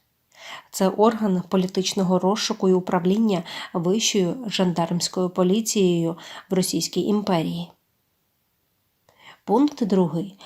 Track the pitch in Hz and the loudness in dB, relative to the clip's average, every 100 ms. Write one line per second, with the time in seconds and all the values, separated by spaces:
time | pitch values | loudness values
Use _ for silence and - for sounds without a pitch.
0 | _ _ _ - - - - - 190 196 | _ _ _ -20 -20 -18 -14 -2 0 4
1 | 214 220 214 185 175 190 180 190 185 - | 2 2 0 0 0 -2 0 -2 -2 0
2 | 180 185 185 220 - 214 190 185 180 185 | 2 2 2 0 -2 0 2 2 2 0
3 | 175 202 226 180 175 - - 185 165 208 | 2 2 2 0 -4 -12 -8 -4 -2 0
4 | 220 208 175 254 233 - 185 170 165 175 | 0 2 0 -2 -6 -2 0 0 0 -2
5 | - - 180 185 180 208 220 220 185 175 | -2 -2 -2 0 2 2 0 2 2 2
6 | 165 170 - - - 185 180 - 165 - | 0 -4 -12 -18 -4 -2 0 -2 -2 -2
7 | 175 214 202 175 160 170 175 _ _ _ | 0 0 0 0 -2 -6 -10 _ _ _
8 | _ _ _ _ _ _ _ _ _ _ | _ _ _ _ _ _ _ _ _ _
9 | _ _ - - - 208 294 - 214 190 | _ _ -20 -12 0 4 2 2 0 2
10 | 175 160 - - | 2 0 -6 -10